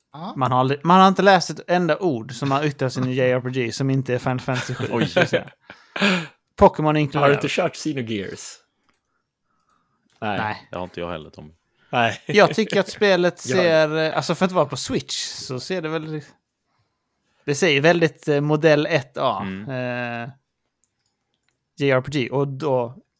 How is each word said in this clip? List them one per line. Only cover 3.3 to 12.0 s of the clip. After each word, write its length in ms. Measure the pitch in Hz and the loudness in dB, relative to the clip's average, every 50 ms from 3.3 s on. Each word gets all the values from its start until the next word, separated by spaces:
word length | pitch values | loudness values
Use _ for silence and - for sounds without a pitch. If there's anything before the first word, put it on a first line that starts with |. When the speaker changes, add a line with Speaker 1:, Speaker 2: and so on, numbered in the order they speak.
| 123 127 | 2 0
Speaker 2:
P 100 | 117 127 | -2 -4
G 220 | 127 131 120 113 | -2 -2 -2 -2
som 180 | - - 135 135 | -2 -2 -2 0
inte 240 | 135 135 127 127 123 | 0 0 0 0 -2
är 40 | 123 | -2
Final 220 | - 135 127 123 | -2 -2 -4 -2
Fantasy 340 | - 139 127 123 - - 123 | -2 -4 -4 -4 -4 -6 -6
sju, 100 | - 120 - | -6 -6 -2
Speaker 3:
Oj. 180 | 120 117 - - | -2 -2 0 0
Speaker 2:
ska 120 | - 180 | 0 0
jag 80 | - - | 0 0
säga. 220 | 165 - 185 - - _ _ - - - _ _ - - 196 202 185 175 156 - _ _ _ _ _ | -2 -4 -4 -6 -18 _ _ -20 -20 -20 _ _ -4 -2 0 0 0 0 -4 -8 _ _ _ _ _
Pokémon 400 | - 202 190 - - 156 151 151 | 6 6 6 6 4 0 0 2
inkluderat. 260 | 151 151 135 - 147 | 2 0 0 0 2
Speaker 4:
Har 60 | 143 143 | 4 4
du 60 | 143 | 2
inte 120 | - 147 135 | 2 0 -2
kört 240 | - 185 180 160 - | -2 0 -2 -2 -4
Xenogears? 840 | - - 156 143 135 117 110 113 98 92 - 135 - - - - - _ _ _ _ _ _ _ _ _ _ _ _ _ _ _ _ _ _ _ _ _ _ _ _ _ _ _ _ _ _ _ - | -6 -6 -6 -4 -6 -6 -6 -6 -6 -6 -8 -10 -14 -14 -16 -18 -20 _ _ _ _ _ _ _ _ _ _ _ _ _ _ _ _ _ _ _ _ _ _ _ _ _ _ _ _ _ _ _ -8
Nej. 180 | 113 107 98 92 | -6 -4 -4 -4
Speaker 2:
Nej. 300 | 107 107 107 - - - | -4 -6 -6 -10 -12 -12
Speaker 3:
Det 60 | 90 | -12
har 80 | 87 90 | -10 -10
inte 160 | 90 - 87 | -10 -10 -10
jag 100 | 87 87 | -8 -8
heller, 200 | 85 80 76 76 | -8 -10 -12 -16
Tommy. 220 | - - 78 76 - _ _ _ _ _ _ - | -20 -20 -20 -20 -20 _ _ _ _ _ _ -4
Speaker 4:
Nej. 300 | - 123 | 0 0